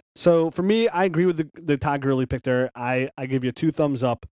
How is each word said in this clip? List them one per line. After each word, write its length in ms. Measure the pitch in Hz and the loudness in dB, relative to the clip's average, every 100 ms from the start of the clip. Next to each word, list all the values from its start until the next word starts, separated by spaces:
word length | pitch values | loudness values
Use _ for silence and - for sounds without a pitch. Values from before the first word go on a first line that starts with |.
| _ - | _ 0
So 340 | - 165 165 | 4 4 2
for 120 | - | -2
me, 260 | 190 220 226 | 0 2 2
I 160 | 170 | 0
agree 220 | 190 160 180 | 0 2 2
with 100 | 165 | 0
the, 140 | 156 - | -6 -8
the 160 | 165 143 | -2 -2
Todd 240 | 151 143 | 0 -2
Gurley 240 | 135 131 | 0 0
pick 180 | 127 127 | 0 -4
there. 260 | 131 127 127 | -2 0 -2
I, 360 | - 123 127 131 - | -4 -4 -2 -4 -6
I 80 | 131 | -4
give 180 | 131 | -2
you 80 | 123 | -2
two 180 | 120 160 | -2 -2
thumbs 320 | 147 151 135 | 0 0 0
up. 220 | 123 117 - | -2 -2 -8